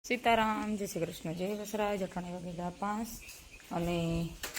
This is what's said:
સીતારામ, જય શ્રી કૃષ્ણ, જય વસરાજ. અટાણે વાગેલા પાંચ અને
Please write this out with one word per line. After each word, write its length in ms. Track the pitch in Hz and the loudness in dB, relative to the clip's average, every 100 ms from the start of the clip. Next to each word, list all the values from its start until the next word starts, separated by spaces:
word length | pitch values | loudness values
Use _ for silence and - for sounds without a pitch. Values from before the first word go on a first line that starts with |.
| - | 0
સીતારામ, 680 | 247 233 226 220 214 214 208 | 2 6 6 6 2 0 0
જય 100 | 196 | 0
શ્રી 200 | 180 165 | 0 0
કૃષ્ણ, 260 | - 175 | -2 -4
જય 220 | 175 185 | -2 -2
વસરાજ. 480 | 208 208 214 208 202 | -2 -2 0 2 2
અટાણે 300 | 185 180 175 | 0 -2 -4
વાગેલા 380 | 180 175 170 175 | -6 -6 -4 -4
પાંચ 380 | 175 202 214 226 - - - - - - | -2 -2 0 -2 -6 -12 -16 -16 -18 -6
અને 580 | 170 170 175 165 165 170 - - | 0 2 2 2 2 0 -4 -8